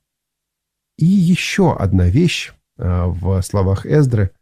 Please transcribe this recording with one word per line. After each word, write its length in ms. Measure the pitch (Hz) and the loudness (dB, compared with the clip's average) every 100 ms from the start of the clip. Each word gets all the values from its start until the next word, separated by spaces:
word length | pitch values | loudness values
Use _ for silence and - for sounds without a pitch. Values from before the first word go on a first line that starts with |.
| _ _ _ _ _ _ _ _ _ - | _ _ _ _ _ _ _ _ _ -2
И 80 | 165 | 2
еще 680 | 196 170 175 - - 170 - | 2 2 0 -2 0 0 0
одна 300 | 92 92 87 | 0 2 2
вещь, 460 | 120 175 - - _ _ - | 2 0 -2 -10 _ _ -8
э, 280 | 90 90 90 | -4 -2 -2
в 340 | 85 90 95 | -4 -2 -2
словах 440 | - 101 95 95 - | -2 -2 -2 -2 0
Эздры, 440 | 151 135 110 95 - | 0 2 0 -2 -6